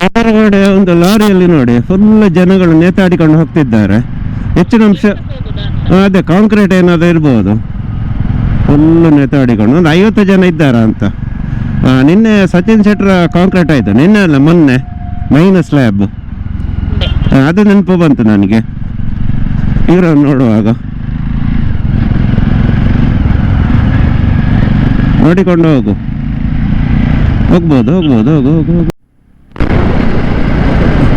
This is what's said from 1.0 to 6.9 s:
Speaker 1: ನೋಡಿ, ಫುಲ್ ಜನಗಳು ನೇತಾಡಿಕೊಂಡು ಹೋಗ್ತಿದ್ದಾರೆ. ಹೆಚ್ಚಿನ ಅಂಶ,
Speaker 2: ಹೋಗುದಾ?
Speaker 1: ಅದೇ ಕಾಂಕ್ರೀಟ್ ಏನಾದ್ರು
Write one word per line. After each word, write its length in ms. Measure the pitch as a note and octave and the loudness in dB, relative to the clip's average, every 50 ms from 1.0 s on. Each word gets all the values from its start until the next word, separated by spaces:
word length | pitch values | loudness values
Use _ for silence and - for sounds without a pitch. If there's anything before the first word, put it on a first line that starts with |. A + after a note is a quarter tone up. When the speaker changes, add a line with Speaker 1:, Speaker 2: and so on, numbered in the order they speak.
| E3+ F#3 G#3+ G#3+ G#3+ G#3 G3 F3+ F3+ F3 | 2 2 2 2 2 2 2 2 2 2
Speaker 1:
ನೋಡಿ, 340 | E3+ D3 B2 A#2+ A#2+ A#2+ | 2 2 2 2 0 0
ಫುಲ್ 480 | A2 - F#3 G3 G#3 G#3+ G#3+ G#3+ G#3+ G3 | 0 0 0 2 2 4 4 4 2 2
ಜನಗಳು 500 | D3+ F#3 F3+ F3+ F#3+ F#3+ F#3 E3 D#3+ D#3+ | 2 2 2 2 2 2 2 2 2 2
ನೇತಾಡಿಕೊಂಡು 600 | E3+ F#3 F3+ G#3 F#3+ F3 E3 D3+ E3 D#3 D#3 D#3+ | 2 2 0 0 0 0 0 0 2 2 2 2
ಹೋಗ್ತಿದ್ದಾರೆ. 800 | D#3+ - - E3+ D3 A#2+ A2+ G#2+ G#2 F#2 G2 A#2 A#2+ - - - - - - - - - - | 0 0 -2 -2 -2 0 0 0 0 0 0 -2 -2 -4 -6 -8 -6 -6 -8 -8 -6 -4 -2
ಹೆಚ್ಚಿನ 300 | - F#3 - A#3 A3 A3 | -2 0 0 0 0 2
ಅಂಶ, 220 | G#3+ F#3+ - - | 2 0 0 0
Speaker 2:
ಹೋಗುದಾ? 1000 | G#3 F#3+ - - - - - - - - - - - - - - - F3 F#3+ G3 | -2 -2 -4 -8 -10 -10 -10 -10 -8 -8 -8 -8 -6 -6 -4 -2 0 0 2 2
Speaker 1:
ಅದೇ 160 | G3+ F#3 F#3 | 2 0 0
ಕಾಂಕ್ರೀಟ್ 520 | C#3+ D3+ D#3+ G3 G#3+ G#3 G#3+ G#3 G3+ F3 F#3+ | 0 0 0 0 2 2 2 0 0 2 2
ಏನಾದ್ರು 320 | F#3 F3+ F3 | 2 2 2